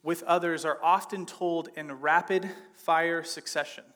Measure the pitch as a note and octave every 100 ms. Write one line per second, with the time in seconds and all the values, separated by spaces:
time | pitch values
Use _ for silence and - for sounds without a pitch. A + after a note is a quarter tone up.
0 | - E3 - F3 E3+ D#3+ D#3 C#3+ D#3+ F#3+
1 | F#3+ G3 F3 - F3+ E3+ D#3+ - D3+ C3+
2 | D3 E3 F3 F#3+ F#3+ - - _ - E3
3 | E3+ E3+ D#3+ - - D3+ C#3+ - -